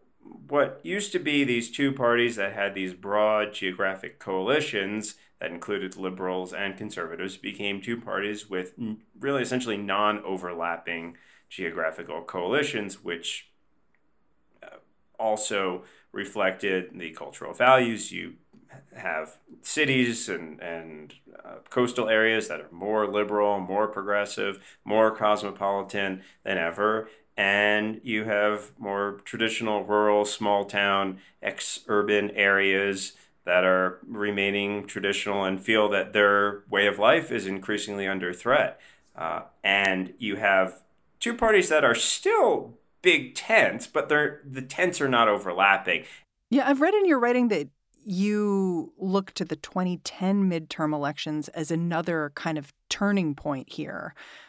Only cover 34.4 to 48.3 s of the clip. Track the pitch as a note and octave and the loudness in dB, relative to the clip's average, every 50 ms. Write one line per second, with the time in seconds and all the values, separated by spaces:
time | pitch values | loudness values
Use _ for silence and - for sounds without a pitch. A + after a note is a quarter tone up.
34.4 | G2 G2+ G2+ G2+ G2+ G2+ G#2 G#2 F#2 - - G#2 F#2+ G2 G2 - - G#2 G2 G2+ | 0 2 2 0 0 -2 -2 -4 -6 -8 -6 -2 -2 -2 -2 -2 -2 -2 -2 0
35.4 | F#2+ F#2+ F#2+ F#2 - - A2 G#2+ G#2 G2+ G2+ G2 F#2 - - G#2 G#2 G2+ G2+ G2+ | 0 0 -2 -2 0 2 4 4 4 4 2 0 -2 2 4 4 6 6 6 4
36.4 | G2+ G2+ G2+ - - - G2+ G2 G2+ G2+ F#2+ G2 G#2 A#2+ D3+ E3+ D3+ - A#2+ A2 | 2 0 -2 -6 -6 -2 2 4 4 4 4 4 6 6 6 4 2 -2 -4 -4
37.4 | F#2+ F#2+ G2 F#2+ F#2+ - G#2+ G2+ - G#2+ G2+ G2 G2 F#2+ G2 F#2 F2+ F2+ F2+ - | -4 -4 -6 -6 -4 -4 -2 -2 -2 -4 -4 -4 -4 -4 -4 -4 -4 -6 -6 -4
38.4 | - A#2+ C3 D3 G2+ - - - - - _ _ _ _ _ - E2 E2 E2 E2 | 0 2 4 4 2 0 -2 -10 -20 -20 _ _ _ _ _ -8 -6 -6 -6 -6
39.4 | - - _ _ - G2 G2 G2 G2 G2 F#2 F#2 F#2+ F#2 - - A2+ G#2 G2 G2+ | -8 -12 _ _ 2 2 4 4 4 4 2 0 -2 -4 -8 -6 -6 -4 -2 0
40.4 | A2 G2+ G2 F#2+ F#2+ F#2 - - - _ _ _ _ _ _ _ - A#3 A#3 - | 2 4 6 4 4 2 -2 -10 -20 _ _ _ _ _ _ _ -4 -4 0 2
41.4 | A#3 A3 G#3+ F#3+ F3+ - D#3 D3+ C#3 - A#2 - - - - - - F#4+ A4+ A4 | 4 6 6 6 6 4 4 6 6 6 4 4 4 2 2 2 2 2 4 4
42.4 | D#4+ A3 D#3 A2+ - - - - _ _ _ _ - F3+ E3 D3 C3 B2+ - - | 4 4 4 2 -2 -8 -14 -20 _ _ _ _ 4 4 4 4 2 -4 -8 -8
43.4 | - - A3+ G#3+ C3+ F#2+ F#2 A#2 - - - D#3 - - D3+ D3+ D3 C#3+ D3 - | -2 2 4 4 4 4 2 -4 -8 -4 -4 -2 0 2 2 2 2 0 -4 -8
44.4 | - C#3 C3 C3+ C3 C3 - - F3+ F3+ - - D3 C3+ B2+ A#2 A#2 G#2+ G#2 G2 | -14 -12 -12 -12 -10 -8 -2 -2 0 0 0 0 0 2 4 6 6 6 4 2
45.4 | G2 F#2 F2 F#2 G2 G2 G2 F#2+ - F#2 E2+ E2 E2 - - - _ _ _ _ | 0 -2 2 4 6 6 6 4 2 0 -2 -2 -4 -8 -18 -20 _ _ _ _
46.4 | _ _ A#3 C#4 - C4+ C#4+ C4 D4+ F4+ G#4 G#4+ G4 F4+ D4 B3+ A#3 A#3+ A#3+ B3 | _ _ 0 2 4 2 2 4 4 4 4 4 4 4 4 4 4 4 4 4
47.4 | B3 A#3 G#3 D#3 D3 C#3 _ _ _ _ _ _ _ G#3+ F#3 F3+ G3 G#3 | 2 2 2 0 -2 -6 _ _ _ _ _ _ _ -4 0 0 2 2